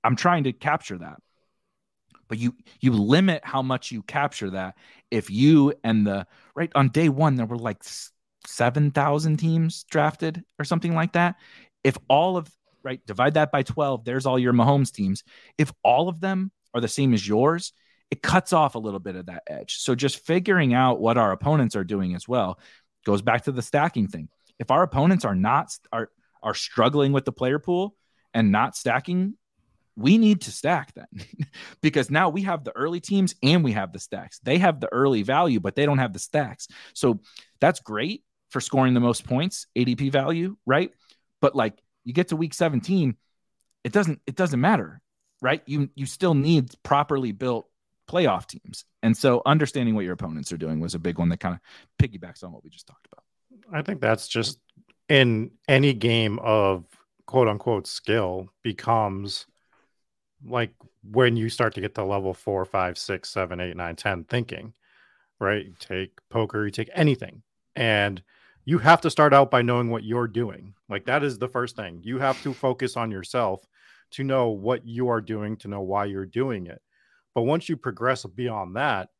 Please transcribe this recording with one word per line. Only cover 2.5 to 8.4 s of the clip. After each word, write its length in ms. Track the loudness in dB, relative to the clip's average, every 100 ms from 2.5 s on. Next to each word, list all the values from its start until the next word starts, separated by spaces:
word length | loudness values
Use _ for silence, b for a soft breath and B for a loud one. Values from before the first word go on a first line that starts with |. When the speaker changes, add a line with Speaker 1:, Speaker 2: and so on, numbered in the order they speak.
| -4 b b
Speaker 1:
you 120 | 2
limit 520 | 4 4 6 4 0
how 160 | -4 -4
much 320 | -2 -4 -6
you 100 | -12
capture 460 | -6 -4 -4 -4 -6
that 260 | -6 -8 -12 b b _
if 180 | -4 -2
you 460 | 4 8 8 6 2
and 220 | 0 2 2
the, 200 | 0 -8 b b
right, 180 | -6 -2
on 140 | 2 2
day 220 | 4 2
one, 240 | 4 2
there 100 | 2
were, 140 | -2 -4
like, 220 | -6 -8
s-, 260 | -12 -16 -18 _ _ _